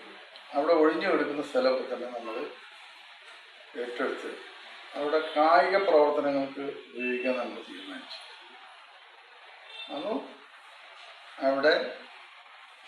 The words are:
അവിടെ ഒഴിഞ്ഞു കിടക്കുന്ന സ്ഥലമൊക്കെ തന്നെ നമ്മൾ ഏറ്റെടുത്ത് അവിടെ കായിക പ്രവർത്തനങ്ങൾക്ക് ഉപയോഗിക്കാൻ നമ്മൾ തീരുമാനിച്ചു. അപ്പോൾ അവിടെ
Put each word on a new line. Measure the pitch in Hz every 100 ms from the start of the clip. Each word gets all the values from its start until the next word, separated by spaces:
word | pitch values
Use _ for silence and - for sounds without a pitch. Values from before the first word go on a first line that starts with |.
| - - - - - 143
അവിടെ | 160
ഒഴിഞ്ഞു | 165 156 165 190
കിടക്കുന്ന | 156 143 -
സ്ഥലമൊക്കെ | - 127 127 127 120
തന്നെ | 117 120
നമ്മൾ | 120 113 117 147 - - - - - - - - - - - - 123
ഏറ്റെടുത്ത് | 123 - 131 - - - - - - - -
അവിടെ | - 147 156 156 147
കായിക | 156 175 185 196
പ്രവർത്തനങ്ങൾക്ക് | 190 156 147 147 143 139 135 143
ഉപയോഗിക്കാൻ | 139 - - 120 123 123 127 123
നമ്മൾ | 113 110 110
തീരുമാനിച്ചു. | - - 269 - - - - - - - - - - - - - - - - - - -
അപ്പോൾ | 147 185 262 - - - - - - - - - - - - 135
അവിടെ | 139 147 165 - - - - - - - - - -